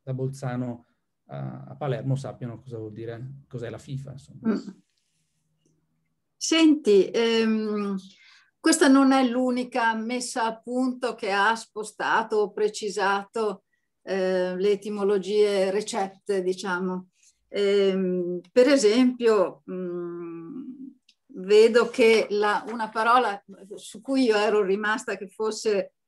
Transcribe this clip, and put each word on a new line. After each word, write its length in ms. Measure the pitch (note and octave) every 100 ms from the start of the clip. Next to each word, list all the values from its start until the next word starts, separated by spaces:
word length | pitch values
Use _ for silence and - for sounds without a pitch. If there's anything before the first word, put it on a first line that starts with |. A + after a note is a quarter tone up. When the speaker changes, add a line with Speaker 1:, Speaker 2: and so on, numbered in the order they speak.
Speaker 1:
da 140 | -
Bolzano 720 | C3 C3 C3+ C3 B2 B2+ A#2+ _ _ _ _ _
a, 340 | C#3 C3+ B2
a 100 | -
Palermo, 400 | - D3 A#2 C3
sappiano 460 | C3 A2+ G#2 B2 A2+
cosa 160 | B2+ A#2
vuol 140 | G#2+
dire, 480 | G#2 A2+ A2+ C3 C#3 _
cos'è 200 | B2 A2+
la 80 | A2
fifa, 340 | - C3+ -
insomma. 420 | - - - A3
Speaker 2:
Mm. 20 | G#3 - - _ _ _ _ _ _ _ _ _ _ _ _ _ _ _ _
Senti, 760 | - D#4+ D#4+ C#4+ - G3+ -
ehm, 880 | G#3+ A#3 A3+ A3+ A3 G#3+ G#3 G3+ G3 - _ _ _ _ _
questa 280 | D#4+ D#4+ C#4
non 240 | C4+ C4+
è 120 | C4+ B3+
l'unica 680 | A#3+ B3+ B3 B3 B3+ A3+
messa 500 | A3 A3 B3 A#3+ B3+
a 120 | A3+ A3+
punto 560 | - B3 C4 B3 B3
che 180 | A3 G#3
ha 220 | G3+ G3+ A3+
spostato 800 | - G#3+ G#3+ - D3 F3 A#3 G#3+
o 160 | G3+
precisato, 1120 | G#3 G#3 G#3 G#3+ F#3+ G#3+ G3 G3 A3+ G#3+ F#3+ _ _ _ _
eh, 540 | - F#3+ F#3 F#3 F#3 F#3
le 140 | G3+
etimologie 1000 | G3+ G#3+ G#3 G3 G#3 F#3 G#3 G#3 G3+ F#3+
recette, 720 | G3 G#3 - F#3+ - - G3
diciamo. 680 | F#3 F#3 G3+ F3+ F#3 F#3 F#3 _ _ _ _
Ehm, 920 | G3+ G3+ G3+ G3 F#3 F#3 F3+ F3 F3+ -
per 160 | - B3+
esempio, 960 | C#4 G#3 A3+ B3+ B3 A#3 G#3+ E3+ - -
mm, 920 | F#3 F3+ F3 F3 F3 E3+ E3 E3 - - C#4+ C4 _ _ _ _ -
vedo 480 | F#3 G#3 A3+ A3+ A#3
che 380 | A#3+ A3+ A3 F#3+
la, 340 | G#3 G#3 G3+ G3
una 180 | A#3 A3
parola 540 | A3+ A3+ B3+ A#3 G3+ _ F#3+ F#3+
su 260 | G#3 - G#3+
cui 240 | - C4+
io 120 | B3+ G#3+
ero 260 | G#3+ G#3
rimasta 540 | G3 G3 G#3 A3 - G3
che 120 | F#3+
fosse 680 | _ A3 G#3+ A3+ G3+ F#3 _